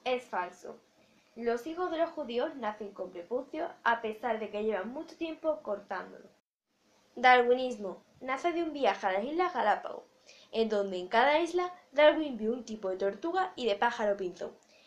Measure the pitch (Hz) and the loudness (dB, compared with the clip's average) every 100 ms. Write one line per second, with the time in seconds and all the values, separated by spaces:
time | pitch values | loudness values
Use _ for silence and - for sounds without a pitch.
0 | 254 247 - 196 175 - - - _ _ | -2 -2 -2 -6 -6 -10 -16 -18 _ _
1 | _ _ _ 226 233 240 320 330 359 320 | _ _ _ -6 -4 -2 -4 -4 -2 0
2 | 330 311 240 240 320 285 214 214 202 - | -2 -4 -6 -2 -4 -4 -8 -6 -12 -10
3 | 185 170 - 254 269 311 - - 233 226 | -12 -10 -6 -6 -6 -8 -8 -2 0 0
4 | 220 220 247 220 208 208 220 190 214 277 | -2 -4 -4 -4 -4 -4 -2 -2 -4 -10
5 | 320 - 330 311 320 302 - 202 - 185 | -12 -10 -8 -4 -2 -2 -4 -8 -8 -10
6 | 190 - - _ _ _ _ _ _ _ | -10 -18 -20 _ _ _ _ _ _ _
7 | _ - 254 247 240 254 254 214 190 - | _ 4 8 8 8 4 2 -4 -8 -8
8 | _ - 254 262 349 330 330 285 247 202 | _ -12 -6 -2 0 0 -2 2 2 2
9 | 202 190 262 320 359 262 214 190 - - | 0 0 -2 0 0 2 2 2 -2 -12
10 | - _ - - - 226 220 208 196 180 | -16 _ -20 -20 -6 -2 0 0 -2 -4
11 | 185 226 269 311 339 359 359 - _ 277 | 0 4 6 4 2 0 -2 -6 _ 6
12 | 302 311 294 226 220 254 220 208 190 185 | 8 8 0 -2 -2 -4 -6 -6 -4 -2
13 | 196 214 339 370 370 - 226 202 240 233 | -2 -2 -4 -2 -2 -2 -2 2 0 0
14 | 208 202 180 - - - _ _ | -2 0 -4 -8 -12 -14 _ _